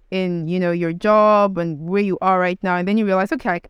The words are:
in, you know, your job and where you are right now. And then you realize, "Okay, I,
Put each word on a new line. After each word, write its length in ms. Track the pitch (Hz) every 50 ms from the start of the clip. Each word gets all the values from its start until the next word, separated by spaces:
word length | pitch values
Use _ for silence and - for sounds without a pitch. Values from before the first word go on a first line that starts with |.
| _ _
in, 360 | 185 190 185 180 175 170 160
you 140 | 160 175 185
know, 100 | 180 175
your 220 | 170 175 170 165 165
job 640 | 175 - 214 214 214 214 214 214 208 202 196 190 170
and 300 | 170 165 156 139 160 170
where 140 | 190 202 208
you 140 | 196 185 -
are 180 | - 190 190 185
right 200 | 180 180 180 - -
now. 140 | 185 180
And 100 | 180 180
then 100 | 190 208
you 80 | 226 220
realize, 280 | 196 190 185 190 202 320
"Okay, 180 | 262 - 220
I, 100 | 175 175 -